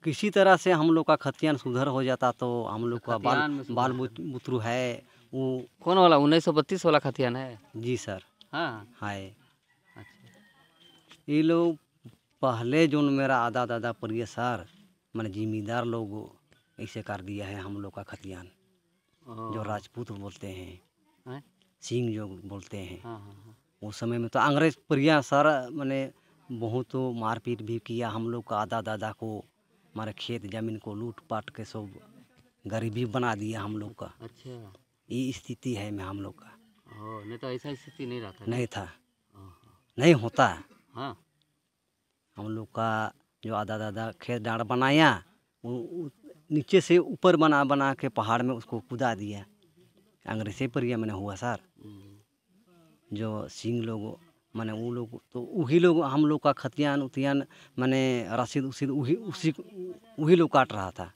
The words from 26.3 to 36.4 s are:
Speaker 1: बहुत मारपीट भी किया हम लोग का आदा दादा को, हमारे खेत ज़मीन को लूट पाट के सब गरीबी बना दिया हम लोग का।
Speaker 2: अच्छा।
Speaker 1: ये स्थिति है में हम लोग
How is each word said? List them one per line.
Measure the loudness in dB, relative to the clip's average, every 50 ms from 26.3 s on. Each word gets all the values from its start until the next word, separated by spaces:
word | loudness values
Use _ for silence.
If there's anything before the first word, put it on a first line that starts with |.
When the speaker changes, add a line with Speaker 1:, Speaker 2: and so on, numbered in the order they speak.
| _ _ _ _
Speaker 1:
बहुत | -8 -6 -4 -2 -2 -2 -4 _ -4
मारपीट | -4 -4 -4 -4 -2 -2 -2 -2 -2 -2 -6 -6 -6
भी | -4 -6 -6 -6
किया | -6 -6 -6 -4 -4 -4
हम | -4 -4 -4 -4
लोग | -4 -6 -6 -4
का | -2 -2
आदा | -2 -2 -2 -4
दादा | -4 -4 -6 -4 -6 -8
को, | -8 _ -8 -8 -8 -8 -12 _ _ _ _ _ _ _ _ _ _
हमारे | -10 -8 -8 -8
खेत | -10 -8 -8 -8 -8 -8
ज़मीन | -8 -8 -6 -6 -6 -6 -8
को | -8 -10 -10
लूट | -8 -8 -10 -10 -12 _ _
पाट | -6 -6 -6 -8
के | -12 -14 -14
सब | -12 -10 -12 -12 -12 -14 -18 -20 -20 -20 -20 -20 _ _ _ _ _ _ _ _ -6
गरीबी | -4 -4 -4 -2 -2 -4 -4
बना | -2 -2 -2 0 0 -2
दिया | -2 -4 -6 -6 -6
हम | -6 -6 -6 -8
लोग | -8 -12 -12 -14
का। | -16 -16 -16 _
Speaker 2:
अच्छा। | -20 -20 -20 _ -20 -18 -18 -18 -18 -20 -20 -20 _ _ _ _ _ _
Speaker 1:
ये | -6 -4 -4 -4
स्थिति | -6 -8 -10 -12 -12 -8 -6 -6 -4
है | -4 -6 -6
में | -6 -8 -8
हम | -8 -8 -8
लोग | -10 -10 -12 -16